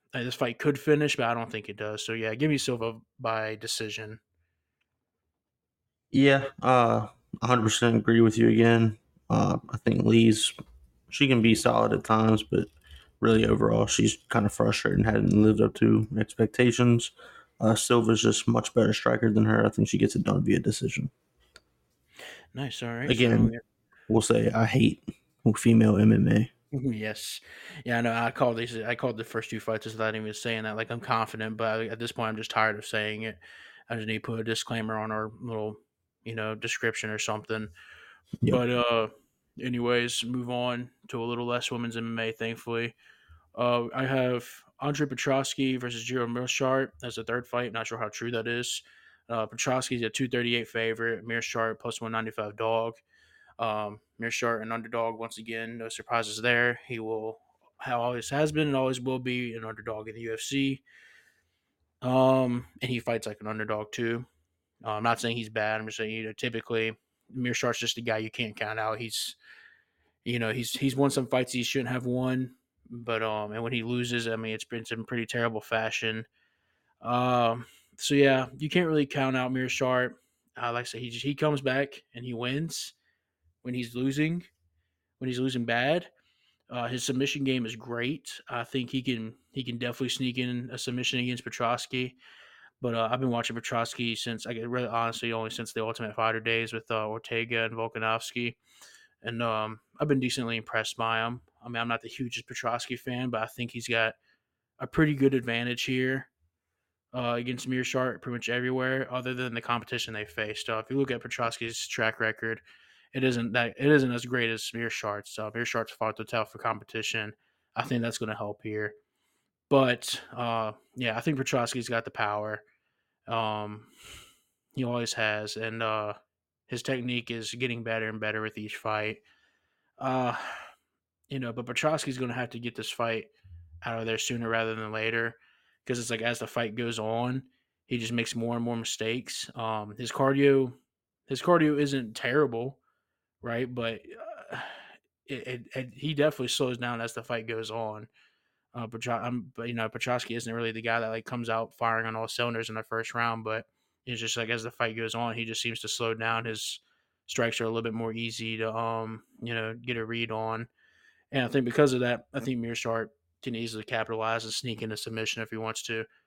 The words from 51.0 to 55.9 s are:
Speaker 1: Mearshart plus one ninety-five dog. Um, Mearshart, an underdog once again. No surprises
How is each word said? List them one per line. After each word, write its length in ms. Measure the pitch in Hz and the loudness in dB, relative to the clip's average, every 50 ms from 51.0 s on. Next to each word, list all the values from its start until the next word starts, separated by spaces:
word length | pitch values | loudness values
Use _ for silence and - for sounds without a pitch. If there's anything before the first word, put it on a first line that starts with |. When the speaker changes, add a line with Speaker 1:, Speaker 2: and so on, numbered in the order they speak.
| 117 113 113 101 110 | 0 -2 -2 -2 -4
Speaker 1:
Mearshart 520 | 117 117 117 113 - - 117 113 113 110 107 | -4 -4 -4 -4 -2 -2 0 0 0 -2 -4
plus 220 | - 120 110 - | -6 -8 -8 -6
one 120 | 117 113 113 | -6 -6 -4
ninety-five 440 | 113 113 110 - - 107 104 107 | -4 -4 -4 -4 -6 -6 -6 -4
dog. 380 | 107 113 113 113 113 113 117 113 _ _ _ _ _ _ _ _ _ _ _ _ - | -4 0 0 2 2 0 -2 -4 _ _ _ _ _ _ _ _ _ _ _ _ -4
Um, 420 | 117 113 107 107 107 104 104 104 _ _ _ - | -4 -2 -2 -2 -4 -6 -8 -12 _ _ _ -6
Mearshart, 420 | 113 117 - - 123 117 117 110 110 | -6 -4 -2 0 0 0 0 0 -2
an 100 | 113 117 | -4 -6
underdog 460 | 117 113 113 117 117 117 113 113 110 | -6 -6 -4 -2 -2 -2 -2 -2 -4
once 200 | 113 113 - - | -8 -10 -10 -12
again. 400 | 113 113 113 113 113 113 117 120 | -12 -8 -8 -8 -8 -8 -10 -10
No 100 | 113 | -10
surprises 520 | 113 | -10